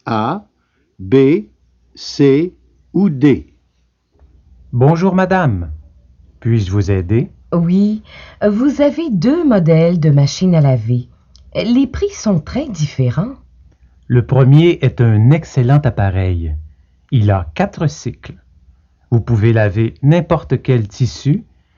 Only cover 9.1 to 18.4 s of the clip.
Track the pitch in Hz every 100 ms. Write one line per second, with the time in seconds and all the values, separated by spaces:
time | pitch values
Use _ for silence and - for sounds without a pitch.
9.1 | 190 220 339 302 202 160 160 170 180 156
10.1 | 143 139 - 185 165 139 123 110 123 123
11.1 | _ _ _ - - 214 247 277 - 403
12.1 | - 220 170 - 226 311 170 147 - 127
13.1 | 143 233 269 _ _ _ _ _ _ -
14.1 | 123 - 127 131 147 170 170 131 - 117
15.1 | 110 117 160 - 135 123 143 120 - 98
16.1 | 95 92 87 82 78 - _ _ _ -
17.1 | 120 101 95 - - 196 - 156 - -
18.1 | - - -